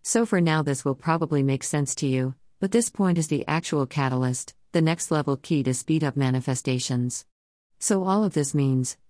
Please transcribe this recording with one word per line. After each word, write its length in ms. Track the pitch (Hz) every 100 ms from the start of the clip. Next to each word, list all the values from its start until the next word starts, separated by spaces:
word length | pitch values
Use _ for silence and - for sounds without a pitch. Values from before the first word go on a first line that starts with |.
So 240 | - 233 233
for 160 | 185
now 220 | 165 156
this 200 | 143 135
will 120 | 139 135
probably 480 | 165 165 160 147
make 200 | 135 135
sense 300 | - 147 139 -
to 120 | 139
you, 260 | 131 131 - - _
but 120 | 196
this 180 | 233 226
point 300 | - 190 175
is 80 | 156
the 200 | 143 -
actual 380 | 160 - 151 131
catalyst, 680 | 147 135 127 127 127 - - _
the 80 | 170
next 300 | 160 165 -
level 260 | 156 143 135
key 260 | - 151
to 100 | 131
speed 300 | 127 - 160
up 140 | 147 139
manifestations. 1080 | 131 127 131 127 143 127 - 123 123 - - _ _ _ _ _
So 240 | - 196
all 200 | 185 202
of 100 | 202
this 200 | 151 143
means, 440 | 147 135 127 127 - _